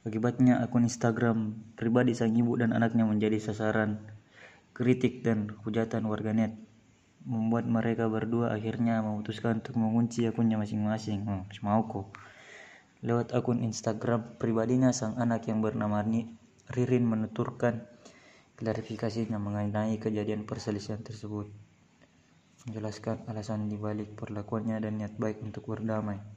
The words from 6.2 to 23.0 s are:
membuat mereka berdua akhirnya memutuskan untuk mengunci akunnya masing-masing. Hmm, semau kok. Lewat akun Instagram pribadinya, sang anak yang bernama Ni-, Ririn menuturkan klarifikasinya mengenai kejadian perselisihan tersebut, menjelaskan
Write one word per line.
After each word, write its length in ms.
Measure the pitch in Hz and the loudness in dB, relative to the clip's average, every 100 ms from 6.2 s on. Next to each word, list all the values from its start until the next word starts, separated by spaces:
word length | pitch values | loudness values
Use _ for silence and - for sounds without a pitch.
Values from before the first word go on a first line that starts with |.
| 107 107 110 - - - _ _ _ _ | 0 2 2 -2 -18 -20 _ _ _ _
membuat 480 | 135 113 113 117 117 | -4 -2 2 0 2
mereka 400 | 113 113 113 113 | 2 2 0 0
berdua 400 | 110 110 117 117 | 0 0 0 2
akhirnya 560 | 107 113 110 117 113 110 | 0 -2 0 2 2 0
memutuskan 560 | 107 107 107 117 110 | -4 -6 -2 0 0
untuk 160 | - 117 | -2 -2
mengunci 480 | 110 117 117 117 117 | 2 2 0 0 0
akunnya 320 | 110 113 110 | 2 2 2
masing-masing. 640 | 104 110 107 110 - 101 | 0 -2 0 -2 -2 -4
Hmm, 240 | 104 95 98 | -2 -4 -6
semau 320 | - 104 107 113 | -6 2 2 2
kok. 240 | 101 98 - - - - - - - _ _ | -4 -8 -14 -20 -20 -20 -20 -20 -20 _ _
Lewat 320 | 120 120 117 | 0 0 2
akun 320 | 123 123 117 117 | 0 2 0 0
Instagram 720 | 107 120 107 113 120 117 - | -2 -2 0 0 0 -2 -4
pribadinya, 560 | 117 113 113 127 127 | 0 2 4 4 4
sang 240 | 120 110 117 | 2 -2 0
anak 320 | 120 113 - | 0 0 0
yang 80 | 107 | 0
bernama 440 | 107 110 107 104 104 | 0 0 0 0 2
Ni-, 320 | 113 113 - - _ - | 0 -2 -12 -20 _ -6
Ririn 360 | 123 123 123 120 | -2 2 4 4
menuturkan 720 | 110 110 - 117 - 120 113 - - - - - - _ - | 2 -2 -4 -4 0 0 0 -10 -20 -20 -20 -20 -20 _ -6
klarifikasinya 840 | 113 110 107 110 117 110 110 107 | -2 -2 -4 -4 -4 -2 -4 -4
mengenai 560 | 101 104 104 107 110 110 | -4 -2 -2 0 0 -2
kejadian 480 | 110 107 104 104 107 | -2 -2 -2 -4 -6
perselisihan 560 | 107 - 104 - 107 | -6 -4 -4 -4 -8
tersebut, 480 | - 107 104 104 101 - - _ _ _ - _ _ _ _ _ 113 | -10 -12 -8 -8 -8 -14 -20 _ _ _ -20 _ _ _ _ _ -10
menjelaskan 560 | 107 107 107 | -6 -6 -6